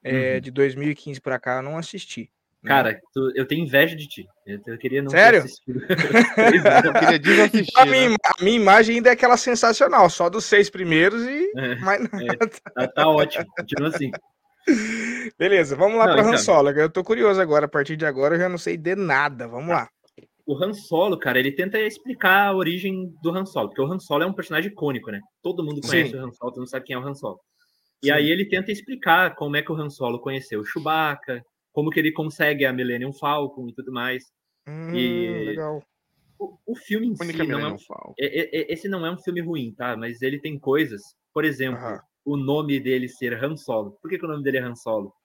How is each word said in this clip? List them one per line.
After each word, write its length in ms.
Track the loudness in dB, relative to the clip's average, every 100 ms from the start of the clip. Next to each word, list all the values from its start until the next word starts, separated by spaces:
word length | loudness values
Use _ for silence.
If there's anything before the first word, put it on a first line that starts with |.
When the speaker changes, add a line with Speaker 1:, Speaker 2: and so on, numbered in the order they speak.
Speaker 1:
É, 300 | -4 -2 -2 -4
Speaker 2:
Uhum. 40 |
Speaker 1:
de 100 | -6
dois 220 | 0 0 0
mil 140 | -6
e 40 |
quinze 260 | -6 -10 -12
pra 180 | -6 -6
cá, 160 | -4 -6
eu 60 |
não 140 | -6 -10
assisti, 540 | -10 -14 -14 -14 -14 _ _ _
né? 60 | 2
Speaker 2:
Cara, 320 | 2 2 -4 _
tu, 200 | -4 -2
eu 100 | -2 -2
tenho 180 | -2
inveja 320 | 2 4 4 0
de 100 | -14
ti. 180 | -16 -18 _ -16
Eu, 140 | -14 -12
eu 120 | -8
queria 240 | -4 -2
não 80 | 2
ter 80 | 8
Speaker 1:
Sério? 200 | 8 8
Speaker 2:
assistido. 400 | 2 -12 -10 -10
<laughs> 560 | -2 -2 4 4 4 4
Pois 280 | 6 6
é. 220 | 6 6 4
Speaker 3:
Eu 60 |
queria 260 | 4 4 4
desassistir, 480 | 4 6 6 4 2
Speaker 1:
Então, 140 | 6
a 40 | 6
minha 140 | 6
Speaker 3:
né? 40 | 4
Speaker 1:
ima-, 100 | 2 2 2
a 60 |
minha 120 | 2 4
imagem 400 | 8 8 8 4
ainda 120 | 4
é 40 |
aquela 240 | 6 4 4
sensacional, 720 | 2 2 2 4 4 6 6
só 220 | 4 -2
dos 140 | -2
seis 260 | 2 4 4
primeiros 520 | 0 0 4 4 2
e 280 | -4 -4 -4 -4
Speaker 2:
É, 180 | -6 -4
Speaker 1:
mais 200 | 0 0
Speaker 2:
é. 80 | -2
Speaker 1:
nada. 400 | -6 -6 -2 -4 -4 -14
Speaker 2:
Tá, 140 | -4 -4
tá 200 | 2 2
ótimo, 360 | 4 0 -4 -8 -12
continua 300 | -8 -4 -4
assim. 220 | -4 -6 -8 _ _ _ _ 0 0 0 -6 -8 -8 -10 _
Speaker 1:
Beleza, 380 | 2 2 2 2
vamos 220 | 2 4
lá 80 | 4
Speaker 2:
Não, 60 |
Speaker 1:
pra 80 | 6
Han 60 | 4
Speaker 2:
então. 100 | 2
Speaker 1:
Solo, 340 | 4 4 6
que 80 | 2
eu 100 | 0
tô 120 | 0
curioso 380 | -2 2 4 4
agora, 260 | 4 2 2
a 20 |
partir 280 | -2 -4 -4
de 80 | -4
agora 280 | 0 0 2
eu 40 |
já 80 | -2
não 100 | -4
sei 180 | -6 -4
de 180 | -4
nada, 520 | -4 0 0 0 -4 -12
vamos 200 | -10 -2
Speaker 2:
Tá. 60 |
Speaker 1:
lá. 140 | -2 -4 _ _ _ _ _ -8
Speaker 2:
O 160 | -4
Han 100 | -4
Solo, 460 | -6 -4 -2 0 -2
cara, 200 | 0 0
ele 140 | 0
tenta 260 | -2 -4 -2
explicar 680 | -4 -6 -14 -2 2 4 2
a 60 | 0
origem 560 | -2 -4 -6 -8 -10 -8
do 80 | -6
Han 140 | -4
Solo, 240 | -6 -6 -6
porque 140 | -4
o 40 | -4
Han 60 | -4
Solo 240 | -2 -2
é 40 | -2
um 60 |
personagem 380 | -4 -6 -4 -4
icônico, 400 | -4 -4 -4 -8
né? 100 | -12 -14 _
Todo 200 | -8 -6
mundo 160 | -6 -6
conhece 280 | -2 0 0
Speaker 1:
Sim. 40 | -6
Speaker 2:
o 40 |
Han 80 | -12
Solo, 180 | -10 -12
todo 60 | -10
mundo 100 | -12
sabe 160 | -12 -8
quem 80 | -10
é 20 |
o 80 | -8
Han 80 |
Solo. 240 | -10 -12 -12 _ _ _ _ _ _
E 40 | 2
Speaker 1:
Sim. 60 |
Speaker 2:
aí 180 | 2 4
ele 180 | 0 0
tenta 240 | -2 -4
explicar 600 | -8 -10 -6 2 4 2
como 220 | -2 -4 -4
é 60 |
que 80 | -4
o 40 | -6
Han 140 | -8
Solo 300 | -6 -4 -4
conheceu 400 | -6 -8 -8 -10
o 40 |
Chewbacca, 800 | -8 -8 -4 -2 -2 -4 -10 -12 _ _ _
como 180 | -4 -2
que 100 | 0
ele 120 | -2
consegue 520 | -2 -8 -2 -2 0
a 80 | -2
Millennium 400 | -2 -4 -4 -8
Falcon 560 | -6 -4 -4 -4 -8 -14
e 60 |
tudo 180 | -14 -12
mais. 320 | -8 -6 -8 _ _ _ _ -18
Speaker 1:
Hum, 260 | -14 -8
Speaker 2:
E 500 | -4 -2 -2 -6 -6 -8
Speaker 1:
legal. 340 | -8 -8 -10 _ _ _ _ _ _
Speaker 2:
o, 180 | -16 _ -12
o 80 | -12
filme 320 | -6 -4 -4
em 60 | -6
Speaker 3:
Única 40 |
Speaker 2:
si 120 | -8 -4
não 60 |
é 120 | -4 -4
um 0 |
Speaker 3:
Millennium 200 | -6 -10 _
Falcon. 280 | -18 -18 -6
Speaker 2:
é, 80 | -4 -4
é, 200 | -4 -6
é, 120 | -6
esse 160 | -8 -8
não 160 | -6
é 60 | -6
um 80 | -8
filme 220 | -8 -8
ruim, 320 | -6 -8 -8 -8
tá? 200 | -8 -8
Mas 240 | -10 -6
ele 180 | -6 -6
tem 180 | -10 -8
coisas, 440 | -2 0 -2 -6 -18 _ _
por 100 | -4
exemplo, 340 | -4 -4 -6 -8
Speaker 1:
Aham. 160 | -10 -14 _ _
Speaker 2:
o 120 | -8 -6
nome 420 | -2 -4 -2 -4
dele 260 | -2 -4 -4
ser 260 | -8 -8 -6
Han 100 | -6 -8
Solo. 420 | -6 -6 -6 -14
Por 80 | -12
que 100 | -10
que 60 |
o 40 | -8
nome 140 | -6
dele 140 | -4 -4
é 40 |
Han 120 | -6 -12
Solo? 360 | -6 -6 -8 _